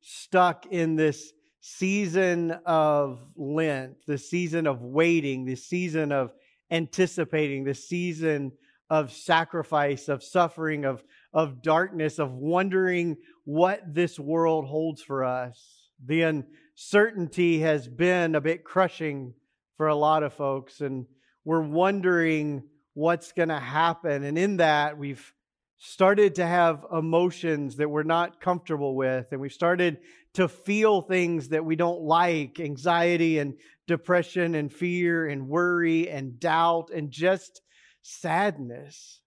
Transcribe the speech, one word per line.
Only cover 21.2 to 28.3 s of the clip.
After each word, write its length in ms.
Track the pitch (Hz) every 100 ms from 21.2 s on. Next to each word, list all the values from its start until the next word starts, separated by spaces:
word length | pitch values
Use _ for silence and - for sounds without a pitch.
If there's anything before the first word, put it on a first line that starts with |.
| _ _
we're 180 | 156 165
wondering 1000 | 156 160 185 202 180 175 165 156 151 143 - _ _
what's 380 | 143 160 170 -
gonna 260 | - 165 151
happen. 640 | 123 147 165 165 165 143
And 140 | 143 156
in 200 | 196 190
that, 400 | 160 147 147 151
we've 360 | 143 131 - _ _ _ _ _
started 580 | - - 190 202 202 175
to 100 | 170
have 400 | 175 170 147 -
emotions 840 | 165 160 165 180 170 170 151 139 120
that 120 | 151
we're 140 | 147
not 360 | 156 165 170